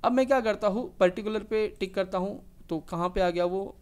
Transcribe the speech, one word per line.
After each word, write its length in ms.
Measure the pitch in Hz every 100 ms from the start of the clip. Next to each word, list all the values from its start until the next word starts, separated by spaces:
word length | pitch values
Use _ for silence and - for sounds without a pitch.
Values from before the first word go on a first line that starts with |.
अब 80 | 226
मैं 140 | 247 262
क्या 140 | 269
करता 280 | 226 208 208
हूँ, 280 | 196 - -
पर्टिकुलर 460 | 185 180 208 214
पे 260 | 208 220 214
टिक 260 | - 190
करता 240 | 196 185 185
हूँ 260 | 190 208 - - -
तो 100 | 165
कहाँ 300 | - 170 180
पे 120 | 185
आ 100 | 180
गया 140 | 170
वो? 320 | 175 185 196 -